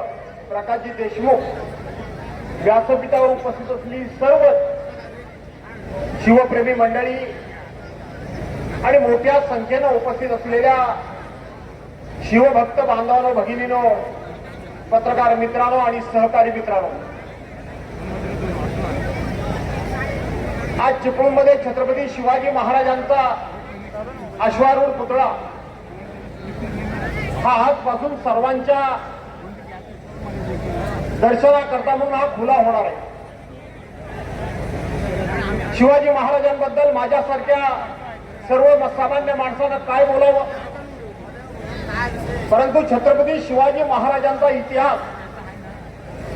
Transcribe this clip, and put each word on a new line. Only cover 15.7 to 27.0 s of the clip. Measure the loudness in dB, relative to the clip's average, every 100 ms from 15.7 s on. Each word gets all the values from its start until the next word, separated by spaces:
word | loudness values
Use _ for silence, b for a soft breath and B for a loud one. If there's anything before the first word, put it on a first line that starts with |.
| 4
आणि | 2 0 -2
सहकारी | 2 4 6 4
मित्रांनो, | 2 -2 0 0 -6 -10 -12 -14 -16 -14 -14 -14 -14 -12 -10 -8 -6 -6 -4 -4 -4 -4 -4 -4 -4 -4 -4 -4 -4 -4 -4 -4 -4 -4 -4 -4 -4 -4 -4 -4 -6 -4 0
आज | 0
चिपळूणमध्ये | 2 0 2 4 6 6
छत्रपती | 4 2 -2 0 0 -2
शिवाजी | -2 0 2 2
महाराजांचा | 0 2 2 2 0 2 2 2 -2 -6 -12 -14 -14 -12 -10 -10 -10 -12 -2
अश्वारूढ | 0 4 4 6
पुतळा | 4 0 -2 0 0 -2 -10 -14 -16 -18 -16 -16 -14 -14 -14 -12 -12 -8 -8 -6 -6 -6